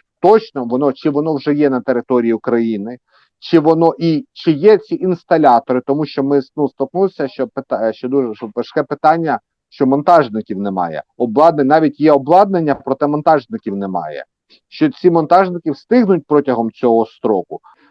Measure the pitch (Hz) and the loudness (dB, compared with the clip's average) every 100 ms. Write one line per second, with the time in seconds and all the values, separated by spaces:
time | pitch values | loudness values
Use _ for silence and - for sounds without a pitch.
0 | _ _ 175 220 220 143 120 127 143 127 | _ _ 4 4 2 -10 -4 -2 -2 -2
1 | 160 143 156 147 147 147 147 127 - 123 | -4 -2 -2 -4 -2 0 0 0 -2 -4
2 | - 127 117 113 - 120 113 107 107 123 | 0 0 0 -2 0 -2 0 -4 -8 -14
3 | _ _ _ _ - 165 151 165 165 - | _ _ _ _ 0 2 4 2 2 0
4 | 165 151 - - - 143 196 208 - 170 | -2 -2 -4 -6 -2 2 4 2 0 -6
5 | 185 175 - 165 147 120 - 127 - 143 | -4 -4 -2 2 4 2 2 -4 -2 -4
6 | 151 - 135 143 131 - 139 - 135 175 | -2 -4 0 -2 -2 -4 -4 -4 -6 -2
7 | 190 - 139 - 123 - - 110 113 107 | -4 -2 -8 -6 -8 -8 -8 -4 -4 -4
8 | 127 139 123 107 113 120 117 - 139 143 | -4 -2 -2 -6 -10 -8 -6 -6 -6 -6
9 | 156 165 160 117 _ _ _ - 131 139 | -2 -2 -2 -6 _ _ _ -4 0 0
10 | 151 170 127 107 - 98 101 95 85 76 | 2 2 2 -4 -8 -8 -6 -6 -6 -8
11 | - - 120 110 165 151 135 156 156 - | -12 -6 -4 2 2 2 0 2 0 0
12 | 151 143 135 180 202 185 156 135 - 135 | 2 2 4 2 4 0 -2 -4 -4 -4
13 | 147 147 160 156 - 110 110 98 98 90 | -2 -2 0 0 -2 -10 -8 -6 -6 -6
14 | 78 73 - _ _ _ _ - 156 - | -8 -12 -16 _ _ _ _ -4 -4 2
15 | 185 165 151 175 185 175 160 139 - 247 | 2 2 4 4 2 -2 -6 -8 0 2
16 | 208 175 - 147 143 117 113 - 123 113 | 2 0 2 0 0 -2 -2 -2 2 2
17 | 110 _ 110 101 87 - _ _ _ | 0 _ -2 -2 -4 -14 _ _ _